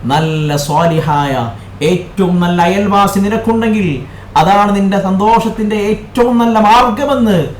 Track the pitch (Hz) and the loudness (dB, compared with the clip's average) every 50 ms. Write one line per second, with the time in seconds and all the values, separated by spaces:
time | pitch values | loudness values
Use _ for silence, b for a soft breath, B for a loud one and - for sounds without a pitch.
0 | - 117 139 156 160 160 156 156 151 147 147 143 143 - 147 156 170 170 160 156 | -4 -2 -2 0 0 0 -2 -2 -2 -2 -2 -2 -4 -2 -2 0 0 2 0 0
1 | 143 151 147 147 143 139 135 123 117 113 B B B B B - 143 156 180 175 | 0 0 0 0 0 -2 -2 -4 -4 -6 B B B B B -4 -2 0 0 0
2 | - - - 190 190 175 175 175 175 175 175 175 175 175 190 202 202 196 202 202 | -4 -8 -4 -2 -2 0 0 0 0 0 0 0 0 0 0 0 0 0 2 2
3 | 202 185 - 202 196 202 220 220 220 226 226 226 226 226 214 214 202 170 143 123 | 2 2 2 0 0 0 -2 -2 -2 0 0 0 0 0 0 0 0 -2 -2 -4
4 | - B B B B B - - 160 175 196 202 208 202 202 202 196 190 196 196 | -8 B B B B B 0 0 2 4 4 2 2 2 2 0 0 0 0 0
5 | 175 190 190 190 202 220 226 226 226 226 214 - 214 214 214 214 202 202 214 208 | 0 0 0 0 2 2 2 2 2 0 -4 -4 -4 -2 -2 -2 0 -2 -2 -4
6 | - - - - 240 247 240 233 233 233 226 220 220 208 220 - 247 - 208 208 | -4 -8 -2 0 0 2 2 2 2 2 2 2 4 6 6 6 4 2 0 -2
7 | 285 285 277 254 240 220 196 170 143 127 - - | -2 0 0 2 2 2 2 0 0 -2 -6 -12